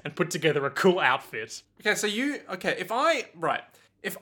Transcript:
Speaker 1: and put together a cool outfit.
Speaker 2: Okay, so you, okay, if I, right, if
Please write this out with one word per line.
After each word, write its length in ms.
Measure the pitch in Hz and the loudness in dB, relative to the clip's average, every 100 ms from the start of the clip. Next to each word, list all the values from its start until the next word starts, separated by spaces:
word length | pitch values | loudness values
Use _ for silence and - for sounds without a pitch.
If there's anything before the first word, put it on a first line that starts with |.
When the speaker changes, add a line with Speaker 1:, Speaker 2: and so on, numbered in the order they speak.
Speaker 1:
and 140 | 151 - | -10 -4
put 140 | 165 | -2
together 360 | 170 156 143 139 | 0 2 2 -2
a 40 | |
cool 280 | - 196 180 | 2 4 6
outfit. 640 | 139 131 - 120 113 - _ _ | 4 2 -2 -10 -10 -14 _ _
Speaker 2:
Okay, 140 | 214 | -2
so 140 | 190 214 | 0 0
you, 320 | 208 277 269 - | -2 -2 -4 -8
okay, 240 | 185 185 147 | -6 -2 -2
if 120 | 175 | -2
I, 360 | 233 311 294 - 170 | 0 2 0 -2 -4
right, 260 | 160 - - _ _ _ | -2 -2 -6 _ _ _
if 140 | 196 - | -10 -2